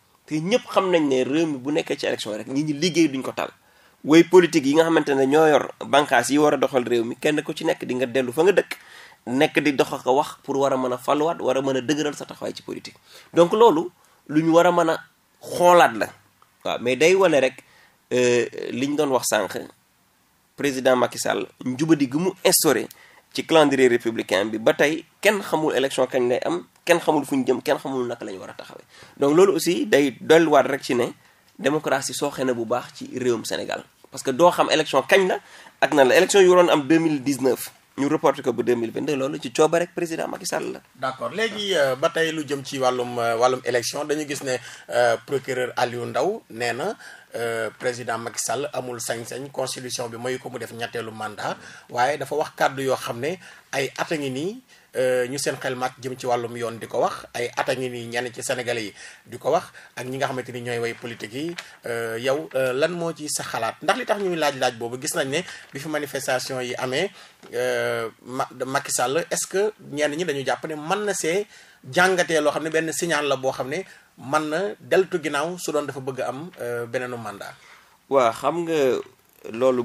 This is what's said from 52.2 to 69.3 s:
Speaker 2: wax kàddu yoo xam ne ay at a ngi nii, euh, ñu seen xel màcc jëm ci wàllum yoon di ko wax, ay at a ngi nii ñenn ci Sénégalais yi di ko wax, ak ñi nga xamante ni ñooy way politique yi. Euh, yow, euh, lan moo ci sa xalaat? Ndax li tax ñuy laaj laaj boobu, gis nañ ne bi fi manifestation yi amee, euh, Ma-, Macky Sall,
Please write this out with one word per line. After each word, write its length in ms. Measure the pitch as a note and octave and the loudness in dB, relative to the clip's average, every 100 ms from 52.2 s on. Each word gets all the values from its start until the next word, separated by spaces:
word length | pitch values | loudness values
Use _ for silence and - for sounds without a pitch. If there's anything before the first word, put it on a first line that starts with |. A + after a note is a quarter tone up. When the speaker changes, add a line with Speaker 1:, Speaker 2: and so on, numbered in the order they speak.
| C3 D3 | -4 -4
Speaker 2:
wax 140 | - - | -4 0
kàddu 260 | D3 C3+ | -2 0
yoo 120 | C3+ A#2+ | -2 -2
xam 220 | - A#2 | -4 -6
ne 160 | C#3 F3+ - - _ | -6 -8 -12 -20 _
ay 180 | C3+ C3+ - | -6 -4 -6
at 120 | - | -4
a 40 | E3 | -4
ngi 140 | C#3 | -4
nii, 320 | C3 E3+ B3+ - _ _ - | -6 -6 -10 -16 _ _ -2
euh, 320 | B2+ B2+ B2 | 0 0 -2
ñu 80 | C#3 | -4
seen 180 | D#3 C3+ | -6 -4
xel 160 | C3+ B2+ | -6 -4
màcc 240 | B2+ - | -6 -6
jëm 160 | B2+ B2 | -10 -8
ci 60 | B2+ | -2
wàllum 300 | A#2+ A#2 A#2+ | -2 -4 -6
yoon 220 | A#2 A2+ | -8 -8
di 60 | A2 | -6
ko 120 | A#2+ | -2
wax, 260 | F3+ - - | -2 -4 -10
ay 160 | A#2+ A#2+ | -8 -6
at 140 | - C#3 | -4 -2
a 60 | B2+ | -2
ngi 140 | B2+ | -6
nii 160 | B2 A#2 | -8 -6
ñenn 260 | A#2+ B2 | -6 -6
ci 100 | A#2 | -6
Sénégalais 420 | B2 B2+ A#2+ A#2+ | -6 -4 -4 -6
yi 100 | G2+ - - - - | -6 -12 -20 -20 -16
di 100 | A#2+ | -8
ko 120 | C3 | -2
wax, 140 | E3 - - - | -2 -2 -14 -18
ak 120 | - B2+ | -12 -10
ñi 100 | C3+ | -4
nga 100 | C3+ | -4
xamante 200 | B2+ B2 | -4 -8
ni 80 | A#2+ | -10
ñooy 160 | A#2+ A#2 | -6 -4
way 160 | A#2 | -4
politique 400 | A2+ A#2+ A#2 A2 | -6 -10 -10 -10
yi. 200 | B2 E3 F3 - - | -8 -8 -10 -16 -14
Euh, 320 | - A#2 A#2 A2+ | -8 -6 -6 -4
yow, 300 | C3 C#3+ D#3+ | -2 -2 -2
euh, 180 | C3 C3 | -2 -2
lan 160 | B2+ D#3+ | 0 -2
moo 200 | F3 E3 | -2 -6
ci 160 | D#3 D3 | -6 -8
sa 140 | - | -8
xalaat? 320 | - B2 A2+ - | -6 -4 -4 -4
Ndax 140 | D#3 A3+ | -6 -4
li 80 | A#3+ | -4
tax 120 | G#3 | -4
ñuy 140 | F#3+ E3+ | -4 -2
laaj 200 | D3 C3+ | -2 -2
laaj 180 | B2+ A2+ | -4 -4
boobu, 180 | A#2 B2+ | -8 -8
gis 160 | D3 | -6
nañ 140 | F3 C3+ | -6 -4
ne 160 | D3 F#3 - - | -4 -6 -14 -16
bi 60 | C#3 | -14
fi 100 | D#3 | -8
manifestation 680 | D3+ C#3+ C#3 C3+ C3 - C3 | -6 -6 -6 -4 -4 -4 -6
yi 140 | B2 B2 | -6 -6
amee, 340 | B2+ C3 G3 - - _ - | -4 -4 -4 -8 -20 _ -10
euh, 560 | A#2+ B2+ A#2+ A#2+ A#2 A2+ - | -4 -2 -2 -2 -4 -6 -12
Ma-, 240 | - C3 - C3 | -10 -6 -6 -6
Macky 260 | C3 C3+ - | -6 -4 -4
Sall, 360 | - B2+ D3+ E3+ | -2 0 -2 -2